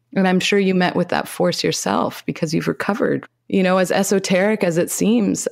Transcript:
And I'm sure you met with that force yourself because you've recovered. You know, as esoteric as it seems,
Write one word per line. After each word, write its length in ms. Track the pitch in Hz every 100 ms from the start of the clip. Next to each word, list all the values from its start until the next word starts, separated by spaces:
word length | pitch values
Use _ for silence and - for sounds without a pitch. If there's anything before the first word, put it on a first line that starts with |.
| _ 202
And 100 | 190
I'm 140 | 185
sure 180 | - 202
you 160 | 190
met 220 | 185 180 180
with 140 | 175
that 180 | 147 -
force 340 | - 175 165
yourself 640 | 170 156 - 196 - - -
because 260 | 151 160
you've 140 | 165 165
recovered. 600 | 165 - 202 - 139 - _ -
You 140 | 196
know, 160 | 185 185
as 140 | 180
esoteric 720 | - 196 196 190 185 202 214
as 120 | 180 165
it 140 | 196
seems, 560 | - 180 240 196 - -